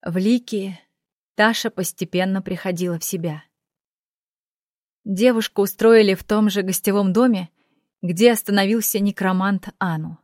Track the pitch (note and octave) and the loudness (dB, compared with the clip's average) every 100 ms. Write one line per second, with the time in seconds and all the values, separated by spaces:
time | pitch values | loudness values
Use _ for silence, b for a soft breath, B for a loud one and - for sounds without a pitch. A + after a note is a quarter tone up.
0 | - E3+ G3 B3 B3 G#3+ G3 F3+ _ _ | -4 -2 0 0 -2 -8 -8 -12 _ _
1 | _ _ _ - G#3+ A3+ A3+ - F#3 - | _ _ _ 0 2 2 -4 -4 -8 -6
2 | F3 F3+ F#3 F#3+ F#3+ F3+ F#3+ F3 F3+ E3 | -4 -2 -2 -2 -4 -6 -6 -4 -4 -4
3 | - F#3 E3 D3+ _ _ _ _ _ _ | -6 -6 -6 -8 _ _ _ _ _ _
4 | _ _ _ _ _ _ _ _ _ _ | _ _ _ _ _ _ _ _ _ _
5 | - F#3+ A#3+ A3+ A3 - G3 - A3+ A3+ | -8 0 2 2 -2 -2 -2 2 6 6
6 | G#3+ F#3+ - G#3+ G#3+ G3+ F#3+ F#3 - G3+ | 6 0 0 0 2 0 -4 -4 -2 0
7 | G3 F#3 B3+ G#3 F3 _ _ _ _ _ | 2 2 2 0 -6 _ _ _ _ _
8 | F3 F3 A#3+ A3+ - G3+ G3 A3+ G#3 G#3+ | -6 4 4 4 0 0 2 0 -2 -2
9 | G3+ - F#3+ F#3 F#3+ F#3+ G3+ - F#3+ D#3+ | -2 0 0 0 0 -2 -6 -6 -4 -4
10 | D#3+ E3 | -6 -14